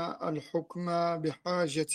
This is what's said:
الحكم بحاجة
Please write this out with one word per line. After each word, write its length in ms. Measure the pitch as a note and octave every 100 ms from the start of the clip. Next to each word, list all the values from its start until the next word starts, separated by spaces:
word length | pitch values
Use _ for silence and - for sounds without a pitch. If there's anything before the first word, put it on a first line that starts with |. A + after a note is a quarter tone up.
| E3+ - F3
الحكم 580 | D3+ - E3+ D#3 F3 F3 E3+ E3+ E3+
بحاجة 680 | D#3 - F3+ F3+ E3 D3 D3+